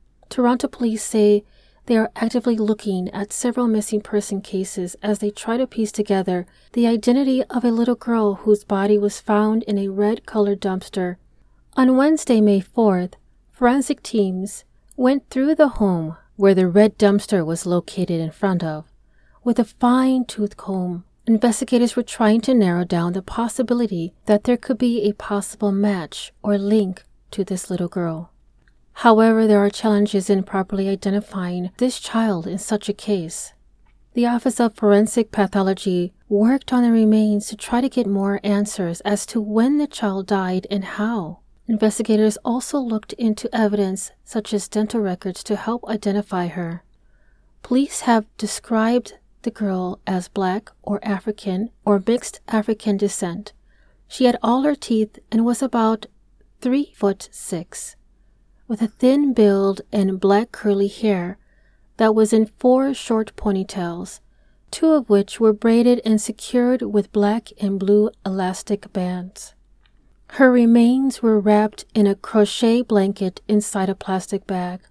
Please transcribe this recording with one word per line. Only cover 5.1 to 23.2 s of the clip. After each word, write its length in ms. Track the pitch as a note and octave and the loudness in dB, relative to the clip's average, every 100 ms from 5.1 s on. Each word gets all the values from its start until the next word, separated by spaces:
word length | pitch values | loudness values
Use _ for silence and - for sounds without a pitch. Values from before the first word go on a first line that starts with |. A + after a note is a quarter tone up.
| G#3 | -2
they 100 | G#3 | -4
try 260 | G#3 - A#3 | -6 -6 -4
to 120 | B3+ | -4
piece 240 | - G#3+ | -4 -6
together 560 | - G#3 F#3+ F#3 F3+ F3+ _ _ | -4 -2 0 0 -4 -6 _ _
the 140 | - A#3 | 0 2
identity 560 | A#3 A3 B3+ C4+ C4 | 2 2 2 2 0
of 200 | - B3 | -2 -2
a 60 | A#3+ | 0
little 260 | A3+ A#3 A#3+ | 0 0 -2
girl 380 | - A3+ G#3 | -2 0 0
whose 300 | G3 A3 G#3 | 0 0 0
body 340 | - G3 G3+ G#3+ | 2 -2 2 2
was 240 | G3+ - | 0 -4
found 400 | - G#3 G#3+ A3 | -2 0 2 0
in 140 | A#3 G3+ | -2 -4
a 100 | G3 | -4
red-colored 720 | F#3+ G#3 A3+ - A3 G3+ G3 | 0 0 0 -4 -2 0 0
dumpster. 580 | G3 F#3 - - F3+ F3+ _ _ _ _ _ - | -2 -4 -6 -4 -4 -6 _ _ _ _ _ 2
On 180 | B3+ B3+ | 4 4
Wednesday, 460 | C#4+ D#4+ - A#3 | 4 2 2 4
May 180 | G#3 G3 | 4 2
fourth, 560 | F#3+ - A3 F#3 F3+ - _ _ _ | 0 0 2 2 -2 -10 _ _ _
forensic 500 | _ B3 C4+ C4 C#4+ | _ 2 2 -2 -6
teams 640 | - A3+ F#3+ F#3 G3 - _ _ _ - | -4 -2 0 -2 -8 -12 _ _ _ 0
went 320 | B3+ C#4 - | 0 0 -2
through 240 | C4 C#4 | -2 0
the 140 | D#4 D4 | 4 2
home 500 | - G3+ F3 D#3+ E3 _ - | 2 0 0 -4 -10 _ 2
where 180 | G3 F#3 | 4 4
the 120 | F#3 | 4
red 300 | F3+ G#3+ - | 4 4 4
dumpster 480 | G#3 G3+ - G3+ D#3+ | 2 2 0 -2 -2
was 220 | E3+ F3+ | -4 -2
located 520 | F3 - - F3 E3 | -2 -2 -6 -4 -4
in 120 | D#3+ | -4
front 320 | - G3 F3+ | -4 -2 -2
of. 280 | E3 D#3 D#3 _ _ _ _ _ | -4 -8 -14 _ _ _ _ _
With 160 | A#3+ A#3+ | -2 -2
a 40 | |
fine-tooth 960 | A3+ - B3 B3+ C4 C4 A#3+ - G#3 - | -2 0 2 4 2 0 -2 -4 -6 -6
comb, 480 | - F#3 F3+ F3 - _ - | -8 -6 -4 -8 -12 _ 0
investigators 680 | A3 A#3+ A3 B3+ B3 A#3+ - | 2 2 0 0 2 2 0
were 80 | |
trying 380 | A#3+ - G#3+ A3+ | -6 0 2 2
to 140 | B3 B3+ | 2 2
narrow 280 | F#3+ F3 | 4 2
down 300 | F3 F3 E3+ | 0 -2 -2
the 80 | F#3 | -4